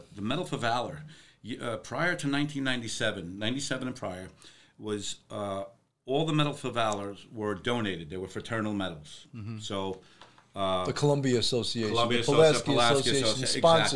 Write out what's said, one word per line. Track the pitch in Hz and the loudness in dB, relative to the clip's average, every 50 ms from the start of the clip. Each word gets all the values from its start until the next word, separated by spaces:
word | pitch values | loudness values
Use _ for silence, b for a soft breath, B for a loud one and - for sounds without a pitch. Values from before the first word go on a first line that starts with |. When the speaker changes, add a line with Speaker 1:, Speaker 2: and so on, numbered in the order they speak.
| - - - | -10 -12 -10
Speaker 1:
the | 104 | -6
Medal | 101 110 135 165 180 | -4 -2 -2 -2 -4
for | - - | -4 -4
Valor, | - 117 117 117 123 117 - - - - b b b b b b b b | -2 0 0 0 0 -2 -4 -8 -12 -14 b b b b b b b b
y-, | 107 123 - | -12 -10 -8
uh, | 127 123 110 | -6 -6 -6
prior | - - - 120 139 165 175 175 | -6 -8 -6 -4 -2 -2 -2 -2
to | 175 147 | -2 -2
nineteen | 143 139 143 147 147 147 135 135 | 0 0 0 0 -2 -2 -2 -2
ninety-seven, | 135 127 120 117 107 - - 120 110 98 98 82 85 92 101 | -2 -2 -2 -4 -6 -4 0 0 0 0 -2 -6 -8 -6 -4
ninety-seven | 107 113 127 139 143 - 131 131 127 | -4 -2 -2 -2 -4 -4 -4 -4 -4
and | 127 117 | -6 -8
prior, | - 110 98 90 92 92 90 - b b b b b b b b | -6 -8 -8 -8 -8 -12 -14 -18 b b b b b b b b
was, | b 107 107 104 101 98 - - - _ - | b -8 -6 -4 -4 -4 -6 -8 -10 _ -12
uh, | 113 107 101 101 98 98 98 - - _ _ _ _ _ - | -8 -6 -6 -4 -4 -6 -8 -10 -14 _ _ _ _ _ -6
all | 123 131 147 160 | -2 0 0 2
the | 160 151 | 2 2
Medal | 151 147 147 135 | 2 2 2 0
for | - - 123 | -4 -6 -4
Valors | 107 120 113 110 104 101 101 101 101 95 - - - | 0 0 0 0 0 -2 -4 -8 -10 -12 -16 -14 -8
were | 110 107 104 101 | -4 -2 -2 -2
donated. | 92 - 123 120 120 107 98 90 82 82 73 | -2 0 0 0 0 0 -2 -4 -4 -8 -8
They | 85 | -8
were | 92 95 | -8 -8
fraternal | 92 - 110 - - 117 113 107 107 104 | -8 -8 -10 -8 -4 -4 -2 -2 -2 -2
medals. | 98 95 90 85 76 73 - - - - - - | -2 -2 -4 -6 -10 -14 -18 -20 -20 -20 -16 -14
Speaker 2:
Mm-hmm. | 117 104 110 113 107 | -12 -10 -10 -10 -10
Speaker 1:
So, | 107 107 107 98 95 95 95 - b b b b b b b b b b - | -8 -6 -4 -4 -4 -4 -6 -8 b b b b b b b b b b -6
uh, | 101 98 95 92 92 92 | -2 0 0 2 0 0
Speaker 3:
The | 90 - | -2 0
Columbia | - 147 147 143 143 135 135 123 | 2 4 4 4 4 4 2 2
Association, | 113 104 - 131 120 110 - - 117 110 107 | 2 2 2 0 0 0 -2 -2 -2 -2 0
Speaker 1:
Columbia | 110 117 117 113 120 | 2 2 2 4 2
Speaker 3:
the | 120 113 | 2 4
Speaker 1:
Associ-, | |
Speaker 3:
Pulaski | 143 143 147 160 156 147 - - 147 | 4 6 8 8 8 6 4 2 2
Speaker 1:
Pulaski | 139 127 120 120 - 139 127 123 | 4 4 6 6 6 4 4 4
Speaker 3:
Association | - 135 127 110 104 127 131 | 2 4 4 2 2 0 0
Speaker 1:
Associ-, | 113 - 127 | -2 0 4
Speaker 3:
sponsors | 160 165 165 160 107 98 139 | 6 6 6 6 6 4 2